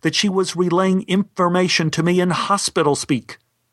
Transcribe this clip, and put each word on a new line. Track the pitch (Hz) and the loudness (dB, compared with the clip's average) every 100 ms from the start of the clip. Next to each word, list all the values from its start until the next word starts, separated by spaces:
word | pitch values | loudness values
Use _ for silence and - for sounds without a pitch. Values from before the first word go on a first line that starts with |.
that | 160 | -4
she | 156 208 | 0 0
was | 190 185 | 0 -2
relaying | 165 180 175 190 185 | -2 0 2 2 2
information | - 185 196 - 180 175 185 - 160 | 0 -2 -2 -2 0 2 2 0 0
to | 156 | 0
me | 165 180 | 0 2
in | 180 | 2
hospital | 165 - 196 - - 156 | 0 -2 -2 -2 0 0
speak. | 139 - 135 - - _ _ _ | 0 0 -4 -4 -18 _ _ _